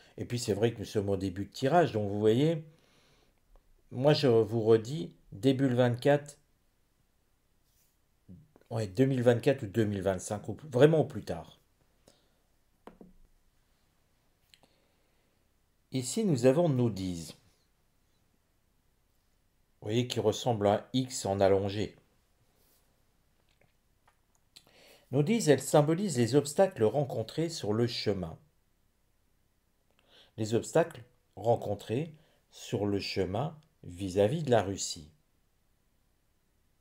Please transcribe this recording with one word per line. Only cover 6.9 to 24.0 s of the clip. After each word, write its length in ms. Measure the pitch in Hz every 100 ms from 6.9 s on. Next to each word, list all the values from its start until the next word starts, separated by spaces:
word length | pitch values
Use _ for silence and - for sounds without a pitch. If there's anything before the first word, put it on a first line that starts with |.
| _ _ _ _ _ _ _ _ _ _ _ _ _ - 90 _ _ -
ouais, 160 | 117 104
deux 200 | 90 135
mille 160 | 135
vingt-quatre 400 | 120 117 147 135
ou 40 | 101
deux 180 | 117
mille 180 | 107 101
vingt-cinq, 480 | 92 92 - 104 -
au, 60 | 101
vraiment 360 | - 120 151 160
au 40 |
plus 200 | 123 107
tard. 360 | - 82 80 _ _ _ _ _ _ _ _ _ _ _ _ _ - - - _ _ _ _ _ _ _ _ _ _ _ _ _ _ _ _ _ _ _ _ _ _ _ _ _ _ _ _
Ici, 320 | 127 123 -
nous 200 | 214 135
avons 240 | 127 135 175
nos 220 | 127 120
dix. 480 | 95 92 85 78 - _ _ _ _ _ _ _ _ _ _ _ _ _ _ _ _ _ _ _ _ _ _ _ _
Vous 80 | 107
voyez 200 | 113 123
qui 100 | -
ressemble 480 | 107 104 127 113 101
à 80 |
un 120 | 104 -
X 340 | 127 127 - 101
en 140 | 98
allongé. 560 | 98 98 98 101 95 - _ _ _ _ _ _ _ _ _ _ _ _ _ _ _ _ _ _ _ _